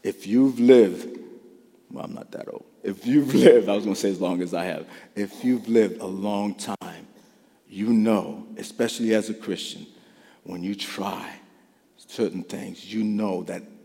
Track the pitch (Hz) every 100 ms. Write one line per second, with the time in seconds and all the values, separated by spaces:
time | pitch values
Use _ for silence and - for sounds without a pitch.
0 | 95 - 95 117 135 120 120 123 104 87
1 | - - - - - - _ _ _ -
2 | - - - - - - - _ - 98
3 | 120 143 135 131 123 120 98 101 104 95
4 | 101 90 90 90 90 85 90 78 80 -
5 | - - 101 - 123 123 107 117 104 87
6 | 95 95 104 101 104 95 - 101 90 80
7 | - - _ _ _ _ _ 95 107 113
8 | 110 104 - - - - - - 117 -
9 | 113 110 104 107 - 87 - - - _
10 | _ _ _ _ - 90 92 101 - -
11 | - - - - - _ _ _ _ _
12 | - - 104 92 - 120 95 85 - 110
13 | 107 104 107 92 87 90 - -